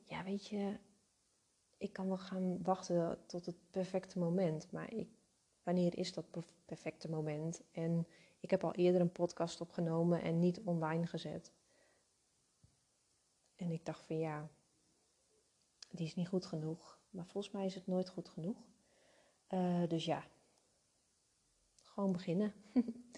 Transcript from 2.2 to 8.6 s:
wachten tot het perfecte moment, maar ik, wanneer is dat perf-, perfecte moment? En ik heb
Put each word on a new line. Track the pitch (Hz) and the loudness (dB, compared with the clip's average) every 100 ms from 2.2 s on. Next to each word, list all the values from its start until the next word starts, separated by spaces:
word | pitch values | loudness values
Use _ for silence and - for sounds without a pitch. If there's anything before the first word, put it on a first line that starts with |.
| - 185 185 180 | -4 -2 0 0
wachten | 185 185 - 175 165 165 - | 2 0 2 2 2 -2 -8
tot | 180 175 | -8 -8
het | 175 - | -10 -6
perfecte | 190 180 190 185 185 | -4 -2 -2 -4 -2
moment, | 170 175 180 156 - | 2 4 2 0 -4
maar | 165 160 | -8 -6
ik, | 226 - - _ _ _ _ | -8 -8 -14 _ _ _ _
wanneer | - 180 175 - | 0 4 4 2
is | 180 | -4
dat | - 165 | -4 -8
perf-, | 170 - - - | -10 -10 -16 -14
perfecte | 160 165 - 160 | -8 -8 -8 -6
moment? | 160 156 151 160 170 - | -2 -2 -2 -4 -6 -10
En | - 165 170 165 - - _ | -4 0 2 0 -6 -20 _
ik | - | 0
heb | 190 | 2